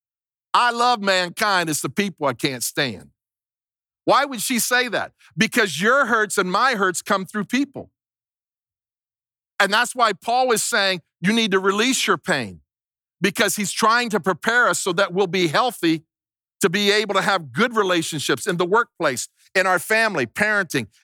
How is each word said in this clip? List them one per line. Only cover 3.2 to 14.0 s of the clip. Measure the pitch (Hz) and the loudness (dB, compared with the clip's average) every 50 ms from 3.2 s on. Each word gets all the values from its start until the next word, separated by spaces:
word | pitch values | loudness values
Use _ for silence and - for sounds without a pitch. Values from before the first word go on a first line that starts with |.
| _ _ _ _ _ _ _ _ _ _ _ _ _ _ _ _ - | _ _ _ _ _ _ _ _ _ _ _ _ _ _ _ _ 0
Why | - 202 240 277 | 2 2 2 2
would | 294 269 220 - | 0 -4 -6 -6
she | - 262 226 | -4 -2 -2
say | - - 247 247 254 247 | 0 0 0 0 0 0
that? | 190 151 98 - _ _ _ - - | -2 -4 -6 -6 _ _ _ -8 -2
Because | 156 220 220 - 247 220 202 143 139 | -2 -2 0 2 0 0 0 0 0
your | 190 220 254 285 277 | 0 2 2 2 2
hurts | 214 240 226 214 202 - | 2 2 0 0 0 0
and | - 190 185 180 | -2 -2 0 0
my | 202 240 269 254 | 2 2 2 2
hurts | 202 202 185 180 - | 0 0 0 -2 -2
come | - - 208 190 190 | -2 -2 -2 -2 -2
through | - - 214 196 | -4 -6 -8 -6
people. | - - 254 285 277 - 117 101 - _ _ _ _ _ _ _ _ _ _ _ _ _ _ _ _ _ _ _ _ _ _ _ _ _ _ _ _ _ _ _ _ _ - | -2 -2 -2 -2 -4 -6 -14 -16 -18 _ _ _ _ _ _ _ _ _ _ _ _ _ _ _ _ _ _ _ _ _ _ _ _ _ _ _ _ _ _ _ _ _ 0
And | 202 190 196 | 0 2 2
that's | 220 240 - - | 0 0 0 0
why | 254 240 220 202 | 0 2 2 0
Paul | - - - 233 254 262 254 226 | 0 -4 -2 0 2 2 2 2
is | 208 - | 0 0
saying | - 240 220 196 190 190 175 - _ _ _ 165 | -2 0 0 0 0 -2 -4 -6 _ _ _ -2
you | 185 220 | 0 0
need | 233 226 214 185 | 0 0 0 0
to | 190 | 0
release | 185 196 196 208 226 262 254 - - | 0 0 0 2 2 0 0 0 0
your | - 190 165 | 0 -2 -2
pain, | - - 175 143 117 98 92 80 _ _ _ _ _ _ _ _ _ _ _ - 170 | -2 -2 -2 -2 -4 -6 -10 -16 _ _ _ _ _ _ _ _ _ _ _ -2 -2
because | 202 - - 226 196 - | 0 0 0 0 0 0
he's | - 208 175 - | -2 -4 -6 -2
trying | - 220 214 226 240 | 0 2 2 2 2